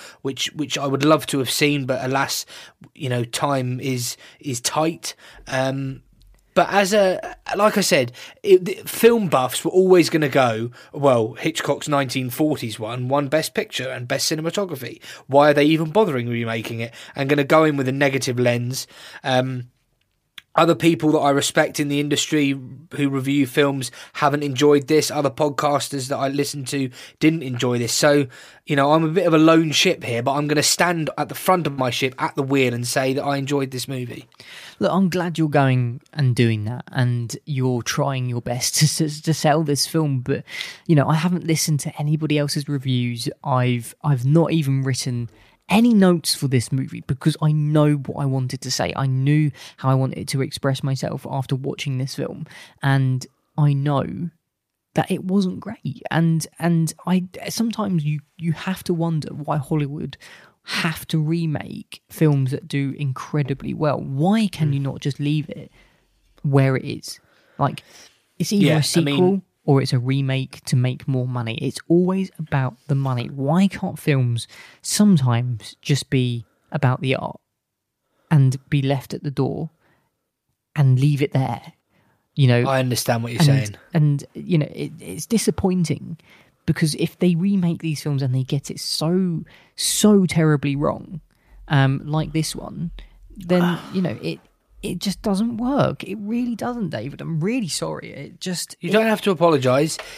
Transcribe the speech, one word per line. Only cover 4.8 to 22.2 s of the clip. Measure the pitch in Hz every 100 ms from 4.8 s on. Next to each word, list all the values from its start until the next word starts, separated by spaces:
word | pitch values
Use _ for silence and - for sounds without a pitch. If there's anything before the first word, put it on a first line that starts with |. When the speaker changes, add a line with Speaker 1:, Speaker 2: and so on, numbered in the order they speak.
| 160 165 - - - - -
Speaker 1:
Um, | 131 131 135 135 135 _ _ _ _ _ -
but | 170
as | 196 190
a, | 208 190 175 - - -
like | 185 208 208
I |
said, | 180 156 123 - - -
it, | 202 185
the | 175 -
film | - - 226 233 185
buffs | 135 127 -
were | 160
always | 185 185 185 143
gonna | 160 143
go, | 139 123 110 120 - -
"Well, | 151 139 120 110
Hitchcock's | - 165 - - 139 -
nineteen | 143 135 131 127
forties | 120 156 131 117 104
one | 107 123 123
won | 143 139
Best | 156 156
Picture | - - - 131
and | 127 123
Best | 135 -
Cinematography. | 156 160 202 190 135 120 - - - -
Why | 139 147
are |
they | 147 147
even | 160 160
bothering | 202 202 131 120
remaking | 117 117 113 107 117
it?" | 117 - -
And | - 139
gonna | 147
go | 135 160
in | 156 143
with | 131
a |
negative | 135 143 135 127 123
lens. | 120 120 120 131 - - - -
Um, | 143 127 131 127 123 _ _ _ _ _ _ - - -
other | 165
people | 165 165 160 151
that | 151
I | 143
respect | 139 - 165 151 -
in | 143
the | 143
industry | 147 143